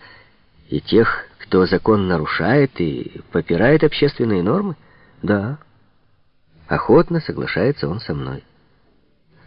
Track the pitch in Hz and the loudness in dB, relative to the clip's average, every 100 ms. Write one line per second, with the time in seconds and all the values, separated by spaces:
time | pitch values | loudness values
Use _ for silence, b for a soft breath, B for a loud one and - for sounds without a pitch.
0 | b b b b b _ - 73 - 104 | b b b b b _ -8 -8 0 2
1 | 113 - - - - 95 90 90 - 104 | 2 0 -8 -20 -2 2 2 2 2 2
2 | 92 85 76 - 87 143 135 - 82 64 | 2 -2 -2 -2 0 2 2 0 -4 -4
3 | - - - 87 80 85 117 156 156 - | -10 -14 -6 -4 0 2 4 4 2 2
4 | 143 - 117 95 90 175 202 - b b | -2 0 0 0 0 0 -2 -8 b b
5 | b b - 104 107 151 _ _ _ _ | b b -2 -2 -2 -8 _ _ _ _
6 | _ _ _ _ _ _ - - - 139 | _ _ _ _ _ _ -6 -4 2 4
7 | 170 170 - 78 65 90 113 143 71 101 | 4 -2 -4 -6 -6 -2 -2 -2 -4 -6
8 | - 73 65 67 - _ _ _ _ _ | -6 -8 -8 -10 -14 _ _ _ _ _
9 | _ _ _ _ | _ _ _ _